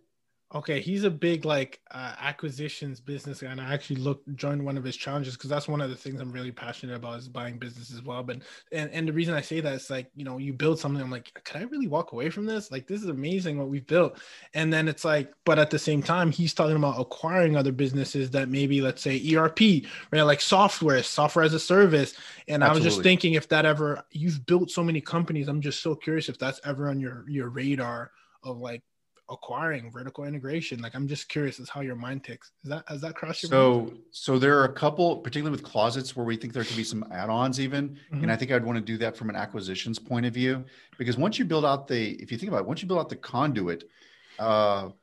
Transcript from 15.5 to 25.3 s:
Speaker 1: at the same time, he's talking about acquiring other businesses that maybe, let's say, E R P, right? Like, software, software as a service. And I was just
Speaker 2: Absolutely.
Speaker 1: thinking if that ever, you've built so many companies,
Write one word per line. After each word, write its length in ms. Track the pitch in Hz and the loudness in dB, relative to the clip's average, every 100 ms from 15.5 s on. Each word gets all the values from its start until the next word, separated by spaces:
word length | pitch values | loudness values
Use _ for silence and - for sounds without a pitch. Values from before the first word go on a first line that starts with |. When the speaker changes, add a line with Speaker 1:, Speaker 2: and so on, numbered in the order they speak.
| 156 | 6
Speaker 1:
at 100 | 147 | 4
the 80 | 151 | 2
same 220 | - 147 | 0 0
time, 300 | 139 175 170 | 2 2 2
he's 220 | 143 170 | 2 -2
talking 240 | - 156 156 | 2 2 4
about 200 | 147 123 | 2 0
acquiring 600 | 123 - 160 185 165 151 | -6 -6 -2 2 4 4
other 160 | 135 | 0
businesses 580 | 131 139 139 131 143 131 | 0 -2 0 -4 -4 -2
that 160 | 135 131 | -2 -2
maybe, 320 | 135 143 139 | 0 2 2
let's 220 | 131 131 | 0 -2
say, 180 | 147 131 | -2 -2
E 140 | 147 160 | 4 4
R 140 | 160 | 4
P, 360 | 160 220 165 - - - | 6 8 8 2 -12 -2
right? 100 | 151 | 4
Like, 180 | 151 143 | 6 6
software, 640 | - 190 202 - 156 131 | 6 6 6 6 4 4
software 400 | 117 - 147 170 | 2 2 4 6
as 100 | 160 156 | 4 4
a 40 | |
service. 540 | - 185 202 156 135 - - - - | 4 8 8 8 2 -4 -18 -20 -4
And 160 | 147 | 4
I 60 | 147 | 6
was 80 | 160 | 6
just 220 | 165 170 | 4 4
Speaker 2:
Absolutely. 40 | |
Speaker 1:
thinking 300 | 185 185 175 | 6 6 6
if 160 | 156 - | 2 4
that 160 | 160 156 | 4 4
ever, 360 | 151 151 143 - | 4 0 -2 -6
you've 340 | 156 170 151 123 | -4 -2 -2 2
built 260 | 180 170 | 2 2
so 100 | - | 0
many 200 | 170 160 | 0 0
companies, 480 | - 170 170 | -2 -2 0